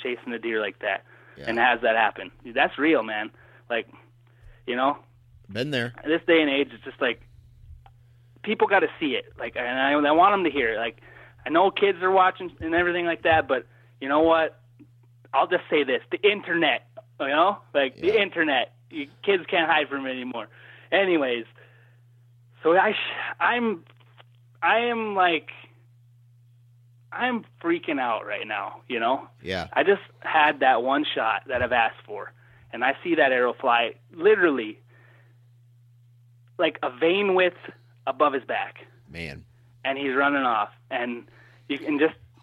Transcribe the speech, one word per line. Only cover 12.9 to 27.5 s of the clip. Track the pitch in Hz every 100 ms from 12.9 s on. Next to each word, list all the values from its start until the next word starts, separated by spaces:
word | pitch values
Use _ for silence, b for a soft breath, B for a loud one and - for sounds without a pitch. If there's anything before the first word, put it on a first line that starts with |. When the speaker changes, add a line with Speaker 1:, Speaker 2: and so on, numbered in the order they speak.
| 175 170
Speaker 1:
like | 165
that, | 170 160 147
but | 127 - b b b
you | 135
know | 147
what? | 165 165 156 - _ _ - _ _ _ _
I'll | 131 -
just | 175 -
say | 156
this. | 135 120 -
The | 170 202
internet, | 202 175 170 151 120 - - - -
you | 143
know? | 147 185 202 -
Like, | 147 135 120
the | 170
Speaker 2:
Yeah. | 214
Speaker 1:
internet. | 196 170 156 131 110 _ _
You, | 160 139 _
kids | - 196 -
can't | 185 160
hide | 156 139
from | 139 135
it |
anymore. | 127 127 117 107 B B B B
Anyways, | 170 196 165 131 120 113 - b b b b b _ _ _ _ _
so | 156 180
I, | 214
sh-, | 202 - - - -
I'm, | 175 240 226 175 - _ _ - - _ _ _
I | 170 220
am, | 240 226 214
like, | 196 180 165 - - - _ _ _ _ _ _ _ _ _ _ _ _ _ _
I'm | - 247 233 -